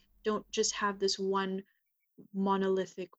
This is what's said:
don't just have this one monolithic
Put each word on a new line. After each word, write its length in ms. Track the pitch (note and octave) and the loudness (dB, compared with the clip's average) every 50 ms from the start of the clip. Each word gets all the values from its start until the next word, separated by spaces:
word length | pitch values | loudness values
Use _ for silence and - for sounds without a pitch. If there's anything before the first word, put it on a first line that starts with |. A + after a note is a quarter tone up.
| _ _ _ _ _ | _ _ _ _ _
don't 260 | G#3+ G#3+ G3+ G#3 _ | -2 -2 -2 -4 _
just 220 | - A3 G#3+ G#3+ - | -2 0 0 0 0
have 240 | - G#3 G3+ G3 | 0 -2 -2 0
this 220 | G3 G3 G3 G3 - | 0 0 0 0 0
one 440 | G3 F#3+ G3 G3 F#3+ F#3+ F#3+ F#3+ G3 _ _ _ _ _ _ _ _ _ _ - - _ - | -2 0 0 0 0 0 -2 -6 -6 _ _ _ _ _ _ _ _ _ _ -20 -20 _ -4
monolithic 800 | F#3+ G3 G3 G3 F#3+ F#3+ F#3+ F#3+ F#3+ F#3 F#3 - - F#3 - - | 0 2 2 4 4 4 2 2 2 0 -2 -6 -12 -12 -12 -12